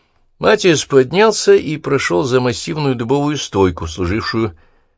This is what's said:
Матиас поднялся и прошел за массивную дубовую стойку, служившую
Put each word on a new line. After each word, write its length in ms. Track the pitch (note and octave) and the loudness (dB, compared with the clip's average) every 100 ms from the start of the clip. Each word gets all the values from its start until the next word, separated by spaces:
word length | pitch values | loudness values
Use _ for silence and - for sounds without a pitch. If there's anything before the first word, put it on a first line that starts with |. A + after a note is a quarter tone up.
| _ _ _ _ | _ _ _ _
Матиас 440 | - G#3+ F#3+ D3 - | 0 2 2 0 2
поднялся 680 | C#3 B2+ E3+ A3 G#3+ - | 2 4 2 2 2 4
и 240 | G3+ - D3+ | 2 2 -6
прошел 460 | C#3 C#3 - F3 | -4 -4 0 -2
за 180 | C#3+ B2+ | 0 0
массивную 540 | B2 A#2 - D#3 C#3+ B2 | 0 -2 -6 -4 -2 -2
дубовую 420 | A#2 C#3+ C#3+ D3 | -2 0 0 -4
стойку, 500 | - G2+ F#2+ E2+ E2+ | -4 0 0 0 -8
служившую 720 | F2 F2 E2+ - A2+ A2 - _ _ _ | -6 -4 -2 -2 -2 -4 -6 _ _ _